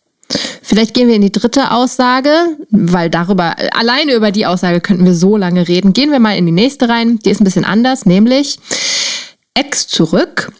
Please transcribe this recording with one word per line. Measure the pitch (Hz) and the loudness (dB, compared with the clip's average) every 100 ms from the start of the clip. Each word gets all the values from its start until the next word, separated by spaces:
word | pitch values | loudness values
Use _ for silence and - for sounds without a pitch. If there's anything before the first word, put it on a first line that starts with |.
| _ _ - - - - | _ _ -10 -10 -10 -10
Vielleicht | - 208 220 | -2 0 0
gehen | 254 240 | 2 2
wir | 220 | 4
in | |
die | 202 | 2
dritte | 196 233 269 262 | 0 0 0 0
Aussage, | 233 247 - 247 254 269 311 349 294 - | 0 -2 0 0 0 2 2 0 -4 -2
weil | 214 170 180 170 | 0 2 0 0
darüber, | 165 175 190 170 - - - | -2 0 0 -2 -4 -4 -2
alleine | 233 254 311 | -2 0 0
über | 233 214 | 0 0
die | 202 170 | 0 -2
Aussage | 180 185 175 | 0 0 -2
könnten | - 185 | 0 2
wir | 180 170 | 2 4
so | 190 214 | 2 2
lange | 180 180 175 | 0 0 0
reden. | 180 190 | 2 2
Gehen | 190 302 | 2 2
wir | 277 | 2
mal | 220 180 | 2 0
in | 170 | 0
die | |
nächste | 170 254 - 240 | 2 0 0 -2
rein, | 233 233 233 | 0 0 0
die | 196 | 0
ist | 202 | 2
ein | |
bisschen | 190 180 | 2 0
anders, | - 202 247 262 190 | 0 0 0 0 2
nämlich | 185 226 262 285 - - - - - - - - _ _ | 4 4 2 -2 -6 -8 -8 -6 -6 -6 -8 -14 _ _
Ex | 233 - - - | -6 -4 -6 -4
zurück | - 170 185 349 - - | -2 0 0 -2 -6 -10